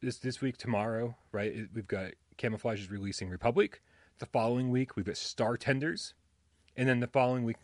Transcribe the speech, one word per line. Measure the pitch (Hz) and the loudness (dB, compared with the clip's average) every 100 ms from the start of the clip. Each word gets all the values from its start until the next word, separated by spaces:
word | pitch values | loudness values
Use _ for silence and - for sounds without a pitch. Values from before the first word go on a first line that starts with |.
this, | 127 - | -6 -4
this | 127 - | -4 -2
week | 135 - | -4 -2
tomorrow, | 123 104 113 113 120 120 _ | -2 0 0 0 -2 -6 _
right? | 104 107 | -2 -2
It, | 110 107 | -4 -6
we've | 113 98 | -8 -4
got | 98 92 - _ - | -4 -4 -10 _ -4
Camouflage | 120 107 117 101 | -2 -2 -2 -2
is | 95 | -4
releasing | 101 98 - 92 | -6 -4 -4 -6
Republic. | 90 117 151 208 - _ _ _ - | 0 2 4 4 0 _ _ _ -14
The | 127 | -2
following | 127 113 123 127 | 2 2 2 2
week | 123 131 | 2 0
we've | - | -2
got | 90 - | -4 -4
Star | - - 113 - | -6 0 0 0
Tenders, | 143 135 156 - - - _ _ _ _ _ - | 0 0 0 -4 -8 -14 _ _ _ _ _ 0
and | 127 | 4
then | 123 | 4
the | 120 | 4
following | 139 123 127 | 4 4 4
week | 117 - | 0 -2